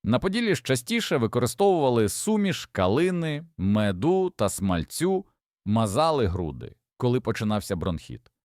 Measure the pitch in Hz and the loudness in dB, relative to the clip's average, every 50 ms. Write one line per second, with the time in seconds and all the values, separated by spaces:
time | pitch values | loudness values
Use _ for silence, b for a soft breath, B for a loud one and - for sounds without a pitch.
0 | - 92 117 - - 196 190 240 240 214 170 - _ - 135 123 - - 147 170 | 0 0 0 2 0 0 -2 0 0 0 0 -2 _ -2 -2 -2 0 -2 -2 -2
1 | - - 180 143 117 107 - 123 120 - - - 202 202 185 165 143 131 123 117 | 0 0 0 0 0 0 0 0 0 -2 0 2 2 4 4 4 2 4 4 4
2 | 107 98 - - - 202 220 214 202 196 156 - - _ _ - 92 92 104 143 | 2 2 0 -2 -2 0 0 2 2 0 -2 -4 -8 _ _ 0 2 2 4 2
3 | 175 185 180 175 165 160 147 147 165 - _ - 92 98 104 107 107 101 95 87 | 2 2 0 -2 -2 -4 -4 -6 -10 -14 _ -2 0 2 2 2 2 0 -2 0
4 | 107 165 185 190 185 180 _ - 107 98 - - 98 95 90 85 80 - - - | 0 2 2 2 0 -2 _ -2 -2 -2 0 -2 -2 0 0 0 -2 -4 -4 -2
5 | 160 185 190 185 196 _ _ _ _ _ _ _ _ 101 104 110 113 104 92 131 | -2 0 0 -2 -4 _ _ _ _ _ _ _ _ 0 0 2 2 0 0 0
6 | 156 165 156 139 113 90 87 90 87 78 67 62 113 - - _ _ _ _ _ | 2 2 2 2 0 0 0 -2 -4 -6 -6 -10 -12 -16 -16 _ _ _ _ _
7 | - 123 123 127 - 117 110 - 113 104 104 104 - - 101 82 80 95 87 78 | 0 0 0 0 -2 -2 -4 -2 -2 -2 -2 -2 -2 -4 -6 -4 -2 -4 -4 -6
8 | - - 60 57 _ _ _ _ | -8 -12 -16 -16 _ _ _ _